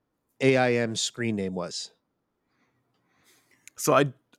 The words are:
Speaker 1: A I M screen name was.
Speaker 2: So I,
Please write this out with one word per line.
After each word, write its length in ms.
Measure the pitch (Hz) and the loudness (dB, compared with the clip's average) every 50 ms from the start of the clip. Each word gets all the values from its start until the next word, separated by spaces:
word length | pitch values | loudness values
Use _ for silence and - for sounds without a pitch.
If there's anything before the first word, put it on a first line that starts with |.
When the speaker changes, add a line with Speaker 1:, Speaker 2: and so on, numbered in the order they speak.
| _ _ _ _ _ _ _ _ | _ _ _ _ _ _ _ _
Speaker 1:
A 160 | 139 135 135 127 | 2 4 4 4
I 160 | 127 123 120 | 4 2 2
M 220 | 120 120 113 113 | 0 0 -2 -4
screen 400 | 104 - - - - 120 113 110 | -4 -6 -6 -6 -4 -4 -2 -2
name 200 | 101 98 95 92 | -2 -2 -4 -4
was. 360 | 90 87 - - - - - _ _ _ _ _ _ _ _ _ _ _ _ _ _ _ _ _ _ _ _ _ _ _ _ _ _ _ _ _ _ _ _ _ _ _ - _ | -6 -8 -8 -10 -12 -14 -14 _ _ _ _ _ _ _ _ _ _ _ _ _ _ _ _ _ _ _ _ _ _ _ _ _ _ _ _ _ _ _ _ _ _ _ -20 _
Speaker 2:
So 180 | - - - 139 | -6 0 2 4
I, 200 | 131 147 143 123 _ _ _ _ | 4 4 2 -2 _ _ _ _